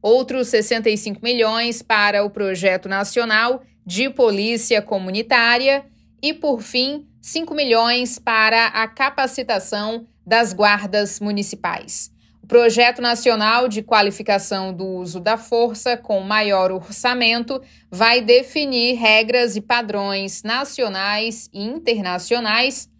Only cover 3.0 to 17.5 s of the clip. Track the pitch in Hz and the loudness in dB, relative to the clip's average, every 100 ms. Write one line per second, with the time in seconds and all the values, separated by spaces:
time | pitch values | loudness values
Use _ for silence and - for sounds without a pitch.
3 | 208 240 226 214 233 262 - _ - 180 | -2 -2 0 2 2 -2 -8 _ -8 -4
4 | 262 262 233 196 214 233 - 220 208 196 | -2 2 2 2 -2 -2 0 0 0 -6
5 | 185 196 226 247 233 240 269 277 277 _ | -4 -6 0 2 4 2 2 0 -4 _
6 | _ _ 285 311 294 240 214 247 262 294 | _ _ -6 -2 -2 -2 -2 -2 -2 -6
7 | 294 _ - 320 320 302 269 226 233 247 | -12 _ -8 -8 -6 -4 2 2 4 0
8 | 247 - - 220 220 226 226 214 220 - | -2 -6 -2 2 4 4 2 0 -4 -2
9 | 269 269 262 262 247 202 190 208 214 233 | -2 0 -2 -4 -4 -4 -4 -6 -6 -8
10 | 233 _ - 226 226 185 208 208 202 208 | -12 _ 0 2 2 2 4 4 0 -2
11 | 202 - 208 202 202 208 185 - - - | -2 -6 -6 -4 -6 -6 -6 -8 -10 -10
12 | - _ _ _ - 240 233 226 240 247 | -12 _ _ _ 4 6 6 6 2 2
13 | 240 233 247 220 214 233 254 214 214 214 | -2 2 2 2 2 2 2 -4 0 2
14 | 202 202 214 196 196 196 190 180 190 185 | 2 -2 -2 -2 0 -6 -6 -8 -8 -8
15 | 180 175 185 226 - 233 240 226 247 233 | -8 -6 -2 -2 -2 0 0 -2 -4 -4
16 | - 202 190 214 208 196 185 185 - 208 | -2 -4 0 0 2 2 0 -2 -8 -4
17 | 247 247 233 233 233 | -2 2 0 0 -4